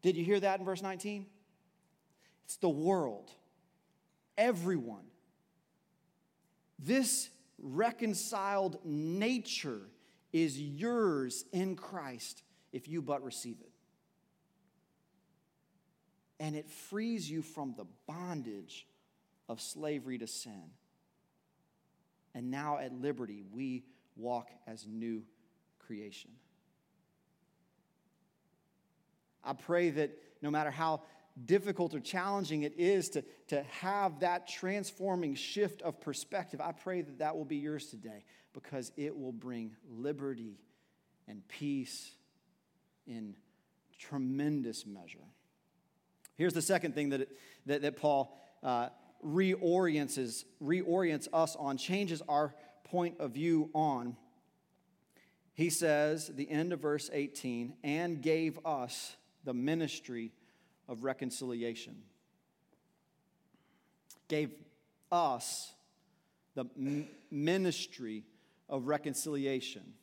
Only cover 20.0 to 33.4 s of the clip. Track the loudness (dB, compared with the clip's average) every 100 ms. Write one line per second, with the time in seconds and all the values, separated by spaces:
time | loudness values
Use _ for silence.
20 | -2 -6 -6 -8 -10 -12 -16 -20 _ _
21 | _ _ _ _ _ _ _ _ _ _
22 | _ _ _ -8 -4 -2 0 -2 -2 -2
23 | -2 -2 -4 -8 -12 -6 -4 -4 -8 _
24 | _ -8 -4 -4 -4 -18 -16 -14 -10 -6
25 | -4 -6 -8 _ _ _ _ _ -12 -12
26 | -12 -16 -18 -20 _ _ _ _ _ _
27 | _ _ _ _ _ _ _ _ _ _
28 | _ _ _ _ _ _ _ _ _ _
29 | _ _ _ _ -8 -8 2 4 4 4
30 | 0 0 -20 _ -2 0 0 0 2 0
31 | -4 -20 _ -16 4 4 4 0 0 -2
32 | -4 -2 0 0 0 0 0 2 4 4
33 | 4 -2 -6 -14